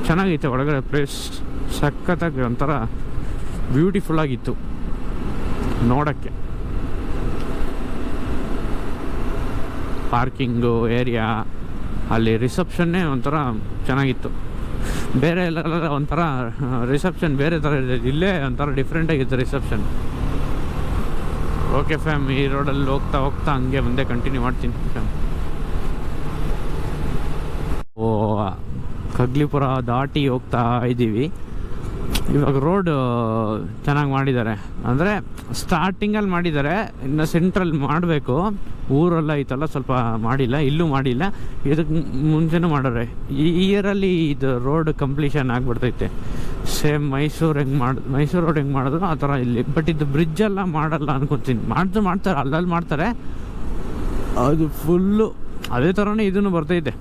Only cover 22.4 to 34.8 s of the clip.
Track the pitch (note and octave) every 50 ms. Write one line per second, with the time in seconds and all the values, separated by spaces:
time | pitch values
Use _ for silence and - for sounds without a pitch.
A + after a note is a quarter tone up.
22.4 | C#3 C3+ C3+ C#3 C#3 C#3 C3+ C#3 C#3 C3 C3+ C3+ - - - C#3+ C3 C3 - -
23.4 | - D#3+ C#3+ C3 B2 C3 C#3 C3+ B2 A#2+ A#2+ C3 C3+ C3 C3+ B2 - C#3 C3+ C3
24.4 | A#2+ B2+ B2 - C3 B2 A#2+ - - - - A#2+ G#2+ G2+ - - - - - -
25.4 | - - - - - - - - - - - - - - - - - - - -
26.4 | - - - - - - - - - - - - - - - - - - - -
27.4 | - - - - - - - - - - - A2 A2 A2+ A2+ G2+ G2+ G2+ G#2+ G2+
28.4 | G#2+ F#2+ F2 - - - - - - - - - - - - - B2 B2 B2+ D3
29.4 | D3 C3+ - C#3+ C#3 B2+ C3 C3 A#2+ A#2+ A#2+ B2+ C#3 C#3 - D#3 C#3 C3+ B2 B2+
30.4 | B2 - B2 A#2+ A#2+ A#2 A#2+ A#2+ A#2+ B2 B2 A#2 B2 A2 G2+ A2 C#3 E3 - -
31.4 | - - - - - - - - - - - - - - - - - - C3 C#3+
32.4 | C#3+ C3 C#3 C3+ C3+ D#3+ F#3 G3+ F#3+ E3+ D3+ C3+ C3 B2 A#2+ A#2+ A#2 A2 A2 A2+
33.4 | A2 G#2 A2 G#2 G#2+ - A2+ - - D3 C#3+ D3 D3 C#3 C3+ C3+ C3+ C#3 C3 B2
34.4 | A2 A2 G#2+ G2+ - - - -